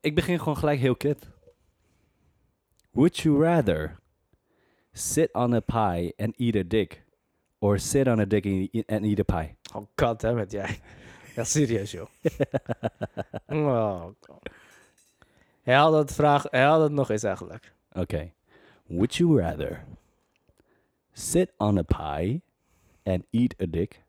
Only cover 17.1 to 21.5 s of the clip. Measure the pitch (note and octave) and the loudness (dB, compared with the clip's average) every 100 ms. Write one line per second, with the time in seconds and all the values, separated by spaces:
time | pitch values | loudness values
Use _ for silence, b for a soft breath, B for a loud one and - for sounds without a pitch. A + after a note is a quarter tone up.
17.1 | G#2+ G#2+ F#2+ F2+ E2 - _ _ F#2 F2+ | -2 -2 -6 -10 -16 -20 _ _ -8 -4
18.1 | E2 E2 _ _ b b b _ E2+ A#2 | -6 -8 _ _ b b b _ -2 -2
19.1 | - E3+ C#3+ E2+ D2 C#2 - - - _ | 2 4 4 2 -4 -8 -8 -14 -20 _
20.1 | _ _ _ _ _ _ _ _ _ _ | _ _ _ _ _ _ _ _ _ _
21.1 | - - E3+ F3+ | -14 -2 0 0